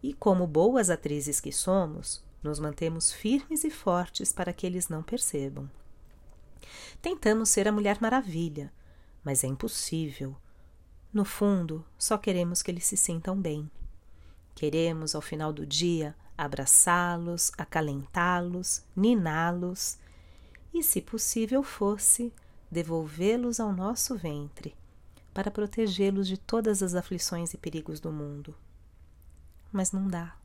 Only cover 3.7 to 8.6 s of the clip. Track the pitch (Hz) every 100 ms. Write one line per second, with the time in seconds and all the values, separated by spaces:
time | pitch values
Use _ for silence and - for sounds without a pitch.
3.7 | - 202 175 175 - - - 180 175 185
4.7 | 180 - 156 165 - - 147 135 139 139
5.7 | - - - - - - - - - -
6.7 | - - - 330 381 220 214 226 - 202
7.7 | 208 202 208 226 254 214 165 170 147